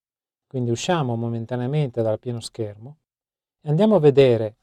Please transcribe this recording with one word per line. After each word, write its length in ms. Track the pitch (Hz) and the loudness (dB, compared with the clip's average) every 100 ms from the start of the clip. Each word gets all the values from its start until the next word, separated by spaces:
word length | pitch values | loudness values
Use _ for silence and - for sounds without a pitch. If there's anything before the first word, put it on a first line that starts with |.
| _ _ _ _ _ | _ _ _ _ _
Quindi 240 | 131 120 | -6 -2
usciamo 460 | 117 - 175 127 117 | -2 -2 -2 -2 -4
momentaneamente 880 | 117 117 113 123 123 151 139 117 | -6 -6 -6 -6 -4 -4 -4 -2
dal 160 | 113 107 | -2 -4
pieno 200 | 123 117 | -6 -10
schermo 580 | - - 107 104 120 151 _ _ _ _ _ _ | -10 -10 -12 -12 -20 -20 _ _ _ _ _ _
e 80 | 151 | -4
andiamo 260 | 151 220 196 | 2 4 4
a 40 | |
vedere 580 | 151 135 135 113 107 - | 6 6 6 4 -2 -8